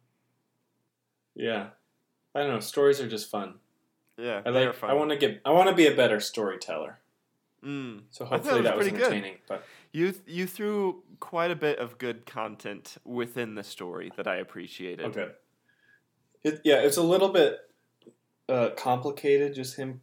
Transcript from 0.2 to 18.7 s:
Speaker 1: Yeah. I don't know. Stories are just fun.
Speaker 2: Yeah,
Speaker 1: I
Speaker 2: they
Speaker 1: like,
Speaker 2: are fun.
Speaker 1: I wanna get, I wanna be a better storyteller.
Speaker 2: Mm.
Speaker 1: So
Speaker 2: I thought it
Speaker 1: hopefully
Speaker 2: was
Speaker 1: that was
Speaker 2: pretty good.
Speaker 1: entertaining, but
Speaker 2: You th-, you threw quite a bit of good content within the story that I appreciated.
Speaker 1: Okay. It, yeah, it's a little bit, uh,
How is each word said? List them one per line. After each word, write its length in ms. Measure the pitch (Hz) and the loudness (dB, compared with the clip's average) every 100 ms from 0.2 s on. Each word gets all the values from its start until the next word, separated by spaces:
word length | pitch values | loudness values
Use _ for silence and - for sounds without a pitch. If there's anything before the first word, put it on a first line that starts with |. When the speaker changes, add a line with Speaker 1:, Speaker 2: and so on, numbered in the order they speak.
| _ _ _ _ _ _ _ _ _ _ _ - | _ _ _ _ _ _ _ _ _ _ _ -6
Speaker 1:
Yeah. 320 | 117 107 104 - _ _ _ _ _ | -4 -4 -6 -16 _ _ _ _ _
I 60 | 139 | -4
don't 80 | 143 | -2
know. 80 | 113 | -4
Stories 420 | - 147 143 139 | -4 4 4 4
are 60 | 120 | 0
just 220 | 110 - | -8 -6
fun. 300 | 104 95 - _ _ _ _ _ - | -8 -8 -14 _ _ _ _ _ -10
Speaker 2:
Yeah, 240 | 120 104 | -6 -4
Speaker 1:
I 60 | 117 | 0
Speaker 2:
they 160 | 127 127 | 2 2
Speaker 1:
like, 40 | |
Speaker 2:
are 20 | |
fun. 180 | 117 110 | 0 0
Speaker 1:
I 40 | |
wanna 220 | 143 151 143 | 0 0 2
get, 240 | 143 - | 0 0
I 80 | 135 | 4
wanna 200 | 165 190 | 6 6
be 140 | 180 151 | 8 6
a 80 | |
better 240 | 127 120 107 | 8 4 4
storyteller. 800 | - - 101 92 - 80 76 - _ _ _ _ _ _ | -2 -2 -4 -4 -8 -8 -8 -12 _ _ _ _ _ _
Speaker 2:
Mm. 380 | 139 143 127 104 - | -10 -10 -10 -14 -18
Speaker 1:
So 140 | - | -12
Speaker 2:
I 60 | 123 | -4
thought 40 | |
it 80 | - | -2
Speaker 1:
hopefully 180 | 294 262 | 0 2
Speaker 2:
was 20 | |
Speaker 1:
that 120 | 226 107 | 4 2
was 80 | 196 | 0
Speaker 2:
pretty 80 | 208 | 2
good. 80 | 247 | 0
Speaker 1:
entertaining, 240 | 104 - - - | 0 -4 -12 -10
but 180 | 95 - - _ | -10 -12 -20 _
Speaker 2:
You 180 | 151 180 | -2 -2
th-, 140 | 190 - | -2 -10
you 220 | 170 185 | -6 -6
threw 560 | - 208 208 190 180 - - | -4 -4 0 0 -2 -10 -18
quite 320 | - 170 175 | -6 -2 0
a 40 | 170 | 0
bit 220 | 151 143 | 0 -2
of 180 | 117 - | -4 -6
good 300 | 123 113 - | -6 -8 -10
content 680 | 117 107 107 104 101 - - | -8 -8 -8 -12 -12 -16 -20
within 500 | - 123 117 123 113 | -10 -6 -6 -6 -8
the 80 | 107 | -8
story 480 | 98 - 90 87 90 - | -12 -12 -10 -10 -12 -8
that 100 | 98 | -4
I 120 | 92 | -4
appreciated. 680 | 92 - 90 - 92 85 - 107 | -6 -12 -14 -12 -10 -8 -8 -8
Speaker 1:
Okay. 120 | 90 - _ _ _ _ _ _ _ _ _ _ | -10 -12 _ _ _ _ _ _ _ _ _ _
It, 180 | 151 156 | -4 0
yeah, 140 | 151 135 | 4 6
it's 160 | 143 160 | 6 4
a 80 | |
little 240 | 170 185 190 | 4 4 4
bit, 300 | 190 147 - - _ _ _ - _ _ _ - | 4 4 2 -14 _ _ _ -20 _ _ _ -2
uh, 220 | 127 113 | 0 0